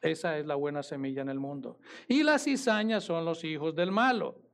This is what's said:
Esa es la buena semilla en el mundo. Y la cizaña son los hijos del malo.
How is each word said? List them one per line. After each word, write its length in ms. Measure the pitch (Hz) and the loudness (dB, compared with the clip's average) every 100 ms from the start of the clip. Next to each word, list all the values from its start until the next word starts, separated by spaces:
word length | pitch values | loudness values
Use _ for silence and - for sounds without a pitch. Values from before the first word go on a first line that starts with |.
Esa 360 | 160 160 175 151 | -2 0 -2 -2
es 80 | |
la 120 | 151 143 | -2 -2
buena 260 | 147 147 | -2 -4
semilla 400 | 139 139 135 135 | -6 -6 -4 -4
en 60 | 135 | -4
el 100 | 135 | -4
mundo. 400 | 139 143 - - - - - | -4 -6 -10 -14 -18 -18 -4
Y 160 | 277 | 2
la 160 | 302 285 | 4 4
cizaña 600 | 285 269 233 214 220 214 | 2 0 2 2 2 0
son 240 | - 165 | 0 -2
los 200 | 165 165 | 0 -2
hijos 280 | 160 156 160 156 | -4 -2 -2 0
del 160 | 180 | 2
malo. 500 | 202 254 233 151 - - | 4 4 4 -2 -8 -20